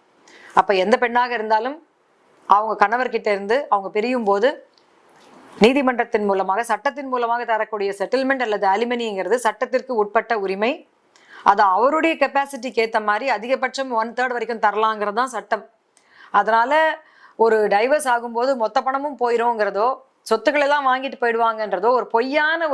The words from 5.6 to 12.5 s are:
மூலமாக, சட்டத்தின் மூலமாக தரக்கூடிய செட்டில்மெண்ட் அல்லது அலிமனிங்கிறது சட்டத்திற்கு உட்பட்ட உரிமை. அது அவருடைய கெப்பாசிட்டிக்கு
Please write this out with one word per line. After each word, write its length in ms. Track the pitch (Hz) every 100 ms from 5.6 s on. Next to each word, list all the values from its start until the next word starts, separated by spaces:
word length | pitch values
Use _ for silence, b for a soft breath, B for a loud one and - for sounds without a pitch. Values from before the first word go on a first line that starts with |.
| 214 269 254 240 233 220 208
மூலமாக, 360 | 196 190 196
சட்டத்தின் 460 | 233 208 285 262 269
மூலமாக 300 | 247 233 233
தரக்கூடிய 460 | 233 220 214 214 196 196
செட்டில்மெண்ட் 460 | 185 254 262 269 233
அல்லது 200 | 208 196
அலிமனிங்கிறது 680 | 196 240 247 226 196 180 226 220
சட்டத்திற்கு 460 | 208 247 247 -
உட்பட்ட 400 | 233 202 226 214 226
உரிமை. 340 | 190 190 220 320 - _ _ B B B B
அது 120 | 202 202
அவருடைய 400 | 185 254 311 330 302
கெப்பாசிட்டிக்கு 680 | 269 269 277